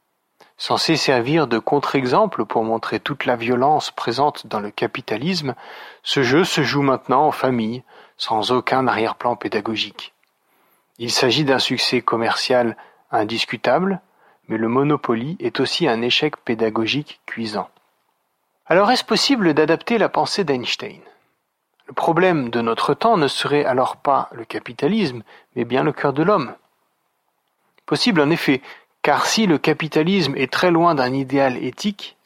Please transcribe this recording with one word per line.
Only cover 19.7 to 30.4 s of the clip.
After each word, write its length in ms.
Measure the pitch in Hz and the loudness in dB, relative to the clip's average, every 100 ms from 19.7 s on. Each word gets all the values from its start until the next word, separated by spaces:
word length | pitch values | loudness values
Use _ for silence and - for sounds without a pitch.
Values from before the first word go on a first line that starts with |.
| 160 - 233 | 2 0 0
la 100 | 165 | 2
pensée 340 | - 151 - | 0 -2 -2
d'Einstein ? 580 | 156 127 113 - 110 - - _ _ _ _ _ _ _ - | -2 -2 -4 -8 -10 -16 -20 _ _ _ _ _ _ _ -12
Le 60 | |
problème 580 | - 170 160 185 160 120 | -4 0 2 4 2 0
de 100 | 120 | -2
notre 340 | 117 113 - | 0 0 0
temps 220 | 131 233 208 | 2 2 4
ne 120 | 139 | 2
serait 360 | - 135 147 | 0 0 0
alors 320 | 135 127 123 - | 2 0 0 -2
pas 320 | 143 135 - | 0 0 -2
le 120 | 117 | -10
capitalisme, 760 | 113 107 - 120 147 220 156 120 - - _ | -12 -12 -12 -4 0 0 0 -4 -14 -20 _
mais 100 | 123 | -6
bien 200 | 120 127 | -2 0
le 80 | 156 | 0
cœur 200 | - 143 | 0 -2
de 120 | 135 | 0
l'homme. 300 | 170 202 120 - _ _ _ _ _ _ _ _ _ _ _ _ - | 2 2 -2 -10 _ _ _ _ _ _ _ _ _ _ _ _ -6
Possible 340 | 151 247 175 | -2 2 2
en 100 | 143 | 2
effet, 300 | 170 - 131 - - _ _ | 2 2 0 -2 -20 _ _
car 240 | - 135 | 0 2
si 220 | - - 208 | 0 2 2
le 100 | 139 | 2
capitalisme 800 | - 147 156 156 165 196 139 | 2 0 -2 0 2 2 0
est 160 | - | -2